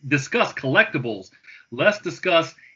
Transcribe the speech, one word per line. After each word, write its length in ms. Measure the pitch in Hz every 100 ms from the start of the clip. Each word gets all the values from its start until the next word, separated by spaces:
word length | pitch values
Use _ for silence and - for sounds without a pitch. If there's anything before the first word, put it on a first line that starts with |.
| 139
discuss 460 | 143 135 240 202
collectibles. 760 | - 135 165 208 143 120 101 92 _ - - _
Let's 280 | 120 190 202
discuss 540 | 175 135 185 165 - - -